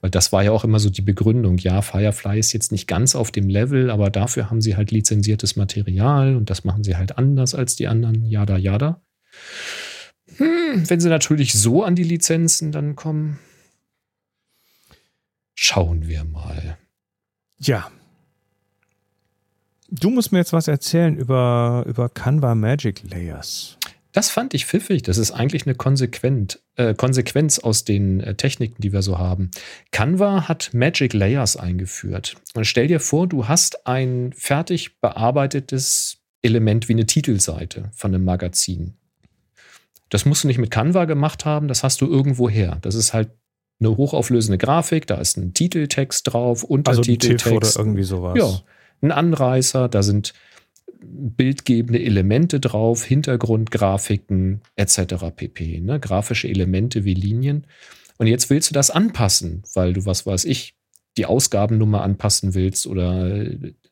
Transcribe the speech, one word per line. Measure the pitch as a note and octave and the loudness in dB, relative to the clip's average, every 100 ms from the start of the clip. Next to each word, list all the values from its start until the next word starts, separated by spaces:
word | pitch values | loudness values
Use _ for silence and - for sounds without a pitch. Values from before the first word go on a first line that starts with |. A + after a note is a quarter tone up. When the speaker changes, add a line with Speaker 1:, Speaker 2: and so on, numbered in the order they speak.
Speaker 1:
Weil | F#2 | 0
das | F#2 - | 0 2
war | F#2+ | 4
ja | G2+ | 4
auch | A2 | 2
immer | A2 A2 | 2 2
so | G#2 | 2
die | F#2 | 0
Begründung. | G2+ F#2+ G#2+ A#2+ G#2+ F2+ | 0 2 2 4 2 2
Ja, | F#2 F#2 | 2 0
Firefly | G#2 G2 G#2+ G#2+ G2+ G#2+ | 0 0 0 -2 -2 -2
ist | G#2+ | 0
jetzt | A2 - | -2 -4
nicht | G#2 - | -4 -2
ganz | E2+ B2+ - | 0 0 0
auf | A2+ | -2
dem | - G2 | -2 0
Level, | G2+ B2+ C#3 B2+ | 2 2 2 2
aber | G#2+ G2+ | 2 0
dafür | G2+ G#2 - G#2+ | 0 -2 -2 -2
haben | A2+ | 0
sie | A2 F#2+ | 0 0
halt | G#2+ | 0
lizenziertes | A2 G#2+ G#2+ G#2 G#2+ F#2+ - | 0 2 0 2 0 -2 -2
Material | G2 - G2+ F#2 A#2 C#3+ C3+ C3 | -2 -2 -2 0 2 4 2 2
und | A2 | 0
das | - | -2
machen | - G2 | -2 -2
sie | G#2 F2 | -2 -2
halt | F#2+ - | -2 0
anders | C3+ C#3 B2+ | 2 2 0
als | - B2+ | -2 -4
die | - G2+ | -2 0
anderen, | A2+ A#2 A2+ A2+ | 0 0 0 0
jada, | G#2 G2+ F#2+ | 0 0 0
jada. | F#2+ G2+ C#3+ F3 _ _ _ - - - - - - - - _ _ - | 0 0 0 -4 _ _ _ -20 -20 -14 -12 -12 -14 -16 -20 _ _ 0
Hm, | D4+ E4+ E4 A#3+ D#3+ | 2 2 0 0 2
wenn | F3 | 2
sie | E3+ | 4
natürlich | D#3+ - D3+ C3 | 2 2 2 2
so | G#2 G#2+ C3+ | 2 4 4
an | G#3 | 2
die | F3+ | 2
Lizenzen | E3+ E3+ - E3 E3 - D#3 | 2 0 0 2 2 0 -2
dann | D3+ D3 C#3+ | -4 -4 -6
kommen, | D#3+ D#3 D3+ C#3+ - _ _ _ _ _ _ _ _ _ _ _ _ _ _ _ _ _ _ _ _ | -4 -4 -4 -6 -14 _ _ _ _ _ _ _ _ _ _ _ _ _ _ _ _ _ _ _ _
schauen | - - - F2 E2 D#2+ | -2 0 2 0 -2 -4
wir | D#2 | -6
mal. | D#2 D#2 D2+ D2+ D#2+ E2 _ _ _ _ _ _ _ _ | -6 -10 -10 -10 -10 -12 _ _ _ _ _ _ _ _
Speaker 2:
Ja. | C#3+ A#2 - - _ _ _ _ _ _ _ _ _ _ _ _ _ _ _ _ _ _ _ | -2 -2 -4 -20 _ _ _ _ _ _ _ _ _ _ _ _ _ _ _ _ _ _ _
Du | - F#3 | -2 0
musst | B3+ A3 | 0 2
mir | F#3 | 0
jetzt | E3+ | 2
was | E3 D#3 | 0 0
erzählen | C#3+ - E3 E3+ D3+ | -2 0 2 2 0
über, | B2+ B2+ B2 A#2+ A#2+ A#2+ - | 0 2 2 2 2 0 -2
über | A#2 A#2+ | -2 -4
Canva | - B2 D3+ C3+ | -2 0 2 2
Magic | A2+ G#2+ C#3+ A#2 F#2+ G2 | 2 2 0 -2 -6 -10
Layers. | F2 E2+ D2+ - - - - - _ _ | -10 -8 -10 -12 -12 -12 -14 -16 _ _
Speaker 1:
Das | - G#3 | -2 0
fand | - C4 | -2 -4
ich | C#3+ | -4
pfiffig. | - E3+ - F3+ | -2 -2 0 -2
Das | - F#2 | 0 0
ist | G#2+ | 0
eigentlich | - B2+ D3 - | 0 -2 0 -4
eine | |
konsequent, | B2+ C3 C#3 B2+ - B2+ C3+ G2 - _ - | -2 0 2 0 -2 -2 0 -2 -6 _ -2
äh, | A#2+ | 0
Konsequenz | G#2+ B2+ C3 B2 C#3 D3+ - | 2 2 2 0 0 0 0
aus | A#2 G#2+ | 0 -2
den, | - G2+ G2 F#2+ | 0 0 2 0
äh, | G#2+ | -2
Techniken, | G2+ C#3 - A2+ - | -2 -4 -2 -6 -4
die | G2+ | -2
wir | G2 | -2
so | G2 F2 | -2 -2
haben. | F2+ F2+ F#2 - - - _ | -2 -2 -4 -8 -20 -20 _
Canva | - A#2 F3+ G3+ G3 D#3 | -2 0 2 2 2 0
hat | D#3+ - | -4 -2
Magic | A#2+ C3+ E3 C3 | 0 2 2 0
Layers | G#2+ F#2+ C#3 A2+ - | 2 2 2 0 -2
eingeführt. | F2+ F2+ F#2 - G2 F#2 - - - | -4 -4 -4 -8 -8 -8 -8 -14 -10
Und | A#2 A2 | -4 0
stell | - C#3 | 2 2
dir | E3+ | 2
vor, | - D3 F3+ | 2 0 0
du | D#3 A2 | 0 0
hast | - - - - | 2 0 -4 -4
ein | C3 C3 B2 B2 | -2 0 -2 -4
fertig | - - C#3+ E3 E3+ - _ | -6 -2 -2 0 -4 -4 _
bearbeitetes | A#2+ - A2+ C#3 C#3 C#3 C3+ C3 C3+ - - - _ _ | -4 0 0 2 0 -2 -4 -4 -2 -2 -4 -10 _ _
Element | A#2+ A#2 A2 G#2+ - | 0 2 4 2 2
wie | |
eine | A2+ | 0
Titelseite | G#2+ - C#3+ G#2 - E2 E2 - G2+ | 2 0 2 0 0 -4 -8 -10 -12
von | - G2+ | -6 -2
einem | F#2 | 0
Magazin. | F#2 F2+ F2+ - - F2+ F2+ - _ _ _ _ _ _ - - _ _ _ | 0 0 -2 -4 -4 -4 -8 -12 _ _ _ _ _ _ -20 -20 _ _ _
Das | G#2 C#3 | 0 2
musst | - | 2
du | C#3 | 0
nicht | B2 | 0
mit | A2+ | 0
Canva | A2 C3 F3+ E3+ | 0 2 2 2
gemacht | D3 D3+ - D#3 | 0 0 -2 -2
haben, | D3+ D3 | -2 -2
das | B2 | 0
hast | C3+ - | 0 0
du | C3+ | 2
irgendwo | C#3 C#3 B2 A#2+ | 2 2 2 2
her. | G#2+ F2+ E2+ | 2 0 -2
Das | - | -4
ist | A2 G#2+ | -2 0
halt | A2+ A2 _ _ _ _ _ | 0 -2 _ _ _ _ _
eine | A2 G#2+ | 0 2
hochauflösende | C#3 D3+ B2 A#2+ A2 F#2+ | 2 0 2 2 2 0
Grafik, | A#2+ D#3 D#3+ E3 - | 2 2 2 -2 -2
da | F#2 | -4
ist | D#2 - | -2 -2
ein | F#2 | -4
Titeltext | - F3 F3+ D3 - C3+ - - | 0 0 0 -2 -2 -2 -2 -2
drauf, | A#2 B2 A#2 | 0 0 -2
Speaker 2:
Also | - | 0
ein | C#3 | 2
Speaker 1:
Untertiteltext. | C3+ A#2 A#2 A#2 A#2+ A#2+ A#2 | 4 4 4 2 4 2 2
Speaker 2:
tif | A2 | 2
oder | A2 G#2+ | 2 0
irgendwie | G#2+ G2 | 0 0
sowas. | F#2+ F#2 F2+ F#2 | -2 -2 0 2
Speaker 1:
Ja, | D#3 F#2 _ _ _ _ | 2 0 _ _ _ _
ein | C#3+ | 0
Anreißer, | C#3+ E3+ D#3 B2+ C3 B2+ C3 B2 | 2 2 2 2 2 2 0 2
da | G#2+ | 2
sind | G2+ G2+ G2+ - _ - _ _ - - | 2 2 -2 -12 _ -20 _ _ -20 -20
bildgebende | - - C3+ - C3 C#3 - A#2 A#2+ A#2 | -18 -10 -10 0 0 0 2 2 2 0
Elemente | A#2+ G2+ F#2+ A#2 F3 C#3+ | 2 2 4 4 2 0
drauf, | C3 G#2 A2+ A#2 | 0 2 2 0
Hintergrundgrafiken | - C3+ D3 B2 A2+ A2 A2+ - G2+ G2 - G2+ _ F#2+ F#2+ G2+ _ - | 2 0 2 -2 2 0 0 0 2 0 0 -4 _ 0 0 -2 _ -4
et | G2+ | 0
cetera | - F2+ F2 E2+ | 0 0 -4 -8
pp, | - C2 - E2 E2 | -8 -12 -8 -8 -6
ne? | F#2 C#3+ | -4 -4
Grafische | A2 F#2+ G#2+ A2+ - | -2 -2 -2 -4 -2
Elemente | F#2+ F#2 F#2 A#2 A2+ | 0 0 0 0 -2
wie | G2 | -2
Linien. | F#2 G2 A2+ C3+ D3 C#3+ _ - - _ _ | 0 0 -2 0 -2 -6 _ -20 -20 _ _
Und | A2+ | 2
jetzt | A#2+ - | 2 2
willst | C#3+ - | 2 2
du | |
das | C#3 C#3 | 0 2
anpassen, | E3 A3 - G#2 - F2 E2 - | 2 0 2 2 2 -2 -8 -6
weil | - F2+ | 0 0
du, | F#2 G2 | 0 -2
was | F#2 - | -4 -2
weiß | F#2+ | -2
ich, | D#3+ C#3 - _ _ _ _ - | -2 -4 -6 _ _ _ _ -6
die | - | 0
Ausgabennummer | B2 - G2+ G#2+ A2 G#2+ G#2 | 0 2 0 0 2 2 0
anpassen | G2 G2 G#2 - G2 | 0 -2 0 0 0
willst | F#2+ F#2 F#2+ - | 0 0 -2 -6
oder | F#2+ F2+ F#2 F2+ G2+ A2 - - - _ | -2 -2 0 -2 -2 -6 -8 -12 -16 _